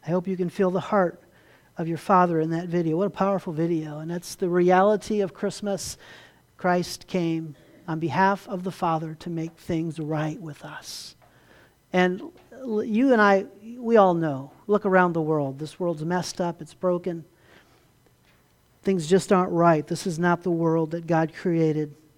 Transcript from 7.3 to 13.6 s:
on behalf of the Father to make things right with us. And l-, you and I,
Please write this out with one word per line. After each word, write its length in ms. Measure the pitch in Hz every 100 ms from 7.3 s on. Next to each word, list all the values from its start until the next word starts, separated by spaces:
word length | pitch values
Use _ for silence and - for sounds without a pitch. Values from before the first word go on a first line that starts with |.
| 165 160 143 _ - -
on 120 | 160
behalf 480 | 160 135 190 196 -
of 140 | 190
the 80 | 185
Father 440 | - 175 160 160 156
to 80 | 175
make 240 | 165 165
things 440 | - - 165 165 156
right 420 | 151 156 156 190
with 260 | 160 143 147
us. 500 | - - - - - _ _ _ - _ _ _
And 280 | 185 180 185 294 - _
l-, 320 | 240 262 214
you 300 | - 214 269
and 80 | 240
I, 240 | 202 196 - -